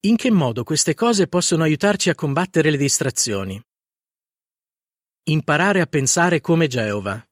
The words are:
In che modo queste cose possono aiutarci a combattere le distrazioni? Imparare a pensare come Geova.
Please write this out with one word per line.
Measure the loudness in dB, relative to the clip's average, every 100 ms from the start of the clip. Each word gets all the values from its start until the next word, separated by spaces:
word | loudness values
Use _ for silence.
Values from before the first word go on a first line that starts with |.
In | 0 0
che | 2
modo | 2 2 -2
queste | -4 -2 -2
cose | 0 0 2 0
possono | 0 0 0
aiutarci | 0 2 0 0 -2
a |
combattere | -2 -2 -2 0 2 2
le | 2
distrazioni? | 0 0 -2 -4 -4 -4 -6 -10 -14 _ _ _ _ _ _ _ _ _ _ _ _ _ _ _
Imparare | -2 -2 0 0 2 2
a | 0
pensare | 0 0 2 2 0
come | 2 2 2
Geova. | 0 -4 -4 -6 -8 -12